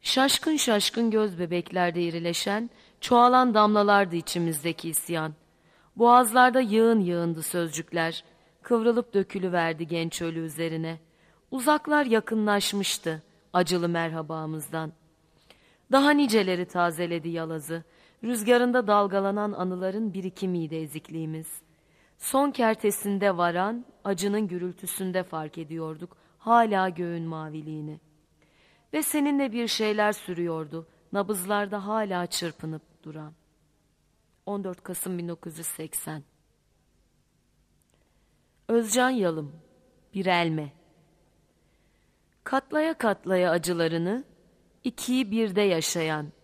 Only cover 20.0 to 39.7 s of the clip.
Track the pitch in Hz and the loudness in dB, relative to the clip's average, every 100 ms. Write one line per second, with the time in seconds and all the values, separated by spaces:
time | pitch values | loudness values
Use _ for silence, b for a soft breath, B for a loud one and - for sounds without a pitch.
20 | 226 185 185 185 190 175 160 160 156 151 | -4 -6 -8 -6 -4 -2 -4 -6 -8 -12
21 | - 160 160 156 160 - _ b b b | -12 -8 -8 -8 -10 -16 _ b b b
22 | b b - 269 285 269 233 220 214 202 | b b -2 0 0 2 0 2 0 -2
23 | 208 196 202 175 175 170 196 233 247 _ | -4 0 0 2 0 0 -2 -4 -10 _
24 | - 185 202 208 208 180 180 175 185 - | -6 -2 0 0 -2 -4 -8 -8 -10 -6
25 | 190 185 180 160 156 165 156 165 160 156 | -4 -4 -4 -8 -8 -10 -12 -10 -10 -10
26 | 175 _ b b - 233 226 196 185 170 | -14 _ b b 4 6 6 2 0 -2
27 | 175 170 165 160 156 156 156 156 151 151 | -6 -6 -6 -8 -10 -12 -10 -10 -10 -14
28 | _ _ _ _ b b b b b 302 | _ _ _ _ b b b b b -4
29 | 311 302 285 277 269 226 233 - 214 214 | -2 0 0 2 0 -2 -4 -2 -2 2
30 | 208 208 - 175 175 160 156 160 160 b | 0 0 -6 -4 -4 -4 -6 -12 -14 b
31 | b 202 196 208 180 208 202 202 196 220 | b -4 -2 -4 -2 -2 -2 -6 -4 -2
32 | 214 180 175 - 170 151 160 156 _ _ | -2 -4 -4 -6 -6 -8 -10 -10 _ _
33 | - 156 151 160 _ _ _ _ _ _ | -18 -16 -16 -20 _ _ _ _ _ _
34 | _ _ _ _ - 202 190 180 - 180 | _ _ _ _ -8 -6 -6 -10 -10 -8
35 | - 180 170 170 170 160 165 - 160 - | -6 -6 -6 -8 -12 -12 -12 -10 -10 -10
36 | - 156 147 _ _ _ _ _ _ _ | -10 -12 -14 _ _ _ _ _ _ _
37 | _ _ _ _ _ _ _ _ _ _ | _ _ _ _ _ _ _ _ _ _
38 | _ _ _ _ _ _ - 233 226 233 | _ _ _ _ _ _ -2 0 2 2
39 | 254 254 185 160 147 147 _ | 2 2 0 -2 -8 -14 _